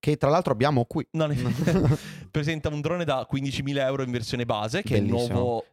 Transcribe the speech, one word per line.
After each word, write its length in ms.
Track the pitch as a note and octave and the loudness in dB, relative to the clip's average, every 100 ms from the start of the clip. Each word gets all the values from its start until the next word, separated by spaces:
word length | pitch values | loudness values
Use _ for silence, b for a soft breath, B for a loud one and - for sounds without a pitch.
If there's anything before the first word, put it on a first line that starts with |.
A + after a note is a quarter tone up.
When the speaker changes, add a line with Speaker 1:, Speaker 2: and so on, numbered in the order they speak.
Speaker 1:
Che 140 | - D3+ | 0 0
tra 120 | C#3 | 2
l'altro 220 | D#3+ F3+ | 2 2
abbiamo 320 | A#2 C3+ C#3 | 2 2 2
qui. 240 | A#2 D#3+ - | 2 -2 -4
Speaker 2:
Non 200 | - D#3 | -2 0
è 40 | C3+ | 0
Speaker 1:
<laughs> 40 | |
Speaker 2:
<laughs> 880 | B2 A#2+ E3+ F#3+ A#2+ C#3+ - - - | 0 0 2 4 4 2 0 -16 -6
presenta 380 | - D3 D#3+ D3+ | -4 -2 -2 -2
un 140 | D3+ | -4
drone 240 | D3+ F3+ E3 | -2 -2 0
da 200 | C3+ A2+ | -2 -2
quindicimila 600 | C3+ C3+ B2+ C#3 C#3 C3 | -4 -2 -4 -4 0 0
euro 180 | C#3 | 0
in 80 | C3 | -2
versione 320 | A#2+ A#2 B2+ A#2+ | -4 -4 -4 -2
base, 360 | A2 G#2+ C#3 | -2 -2 -4
che 140 | - A2 | 0 2
è 20 | |
il 80 | G#2+ | 2
Speaker 1:
Bellissimo, 340 | A#2 A#2+ G#2+ | 0 0 0
Speaker 2:
nuovo, 220 | B2 A#2 | 0 -2
eh, 40 | - | -6